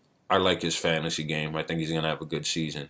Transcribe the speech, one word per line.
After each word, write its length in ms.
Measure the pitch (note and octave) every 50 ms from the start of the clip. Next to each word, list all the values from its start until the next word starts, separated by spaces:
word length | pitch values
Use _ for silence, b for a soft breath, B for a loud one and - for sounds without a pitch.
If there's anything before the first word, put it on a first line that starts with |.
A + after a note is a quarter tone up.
| _ _ _ _ _ -
I 80 | F#2+ G2
like 240 | F#2 F#2+ F2+ D#2+
his 140 | E2+ E2 D#2+
fantasy 460 | - - E2+ E2 D#2+ D#2+ E2 D#2+ -
game. 320 | D#2 D2+ D#2 D2+ D2+ D#2 D#2
I 80 | D#2
think 160 | D#2 - E2 E2
he's 140 | D#2+ D#2
gonna 160 | E2 D#2+ D#2+ D#2
have 140 | D2+ D2
a 40 | D#2+
good 200 | D2+ E2 D#2 D2+
season 420 | - - E2+ D#2+ D2+ D2 D2 C#2+